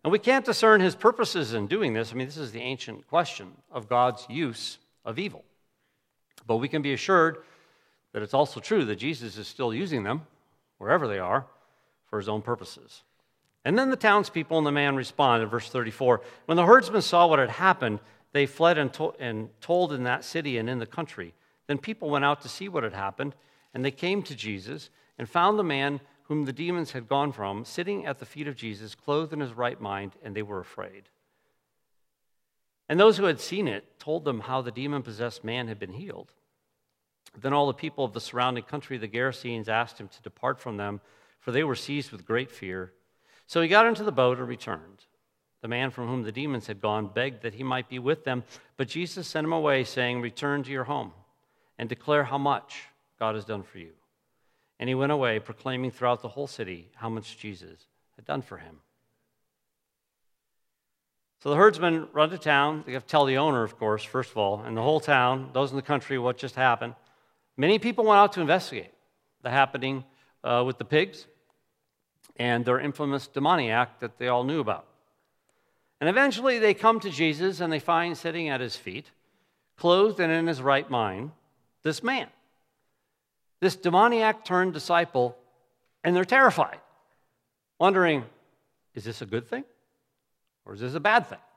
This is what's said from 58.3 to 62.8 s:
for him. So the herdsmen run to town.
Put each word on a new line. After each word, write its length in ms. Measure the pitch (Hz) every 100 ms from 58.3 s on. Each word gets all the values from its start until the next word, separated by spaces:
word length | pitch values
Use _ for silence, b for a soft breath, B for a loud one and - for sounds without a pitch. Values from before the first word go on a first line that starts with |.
| 143
for 140 | 127 85
him. 220 | 78 78 _ _ _ _ _ _ _ _ _ _ _ _ _ _ _ _ _ _ _ _ _ _ _ _ _ _
So 120 | 143
the 60 | 147
herdsmen 520 | 214 160 175 165 151
run 180 | 147 156
to 60 | 185
town. 460 | 156 143 147 156